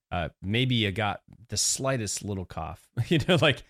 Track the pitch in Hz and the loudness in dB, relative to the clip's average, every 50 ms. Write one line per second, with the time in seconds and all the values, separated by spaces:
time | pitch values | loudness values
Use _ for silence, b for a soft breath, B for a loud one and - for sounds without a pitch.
0 | _ - 87 87 80 73 - - - 95 107 120 131 131 127 113 107 98 92 107 | _ -6 -4 -4 -4 -4 -8 -8 -4 -2 0 2 2 2 2 2 2 0 0 -2
1 | 107 101 - - _ - - - 110 - 104 - - - - - 135 135 135 120 | -2 -2 -4 -6 _ -20 -20 -20 -14 -8 -4 -2 0 0 -2 -2 -2 -2 -2 -2
2 | 107 95 - - - 101 101 95 90 - - 85 82 78 - - _ _ - 120 | -2 -4 -6 -6 -6 -6 -6 -6 -6 -8 -8 -8 -8 -8 -10 -14 _ _ -6 -4
3 | 117 - 180 143 - - 185 151 156 151 123 - - | 0 2 2 2 4 4 4 6 6 4 2 2 -4